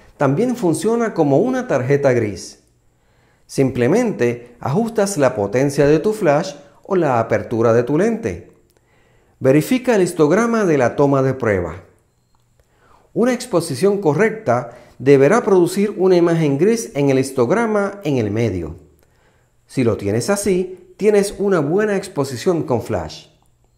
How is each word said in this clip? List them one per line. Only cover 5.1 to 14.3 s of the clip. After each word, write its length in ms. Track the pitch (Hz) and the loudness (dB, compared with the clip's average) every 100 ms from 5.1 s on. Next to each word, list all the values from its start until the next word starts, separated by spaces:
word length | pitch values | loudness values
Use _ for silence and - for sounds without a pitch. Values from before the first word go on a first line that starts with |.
| 170 | 0
la 180 | 131 113 | 0 0
potencia 500 | 101 123 143 143 143 | -2 0 0 2 2
de 140 | 156 | 2
tu 140 | 180 | 0
flash 420 | - 165 143 180 - - _ | 0 2 0 -2 -10 -20 _
o 120 | - 190 | -4 -2
la 240 | 156 120 | 0 0
apertura 540 | 113 107 - 113 117 | 0 -2 -2 0 2
de 100 | 113 | 2
tu 140 | 123 147 | 2 0
lente. 540 | 214 220 - 92 - _ _ _ _ _ _ _ _ - | 0 -2 -6 -8 -12 _ _ _ _ _ _ _ _ -4
Verifica 560 | 127 147 151 254 254 220 | 2 2 2 0 2 2
el 60 | |
histograma 640 | 180 175 147 185 233 226 196 | 2 2 2 2 0 0 0
de 120 | 147 | 2
la 180 | 120 - | 0 2
toma 260 | 143 139 | 2 2
de 120 | 135 | 0
prueba. 500 | 131 113 98 85 85 - _ _ _ _ _ _ _ _ _ _ _ _ | -2 -2 -2 -2 -10 -18 _ _ _ _ _ _ _ _ _ _ _ _
Una 200 | - 240 | -2 0
exposición 640 | 247 - 175 156 123 190 202 | -2 -2 -4 -2 -2 0 0
correcta 720 | 160 143 214 | 0 2 0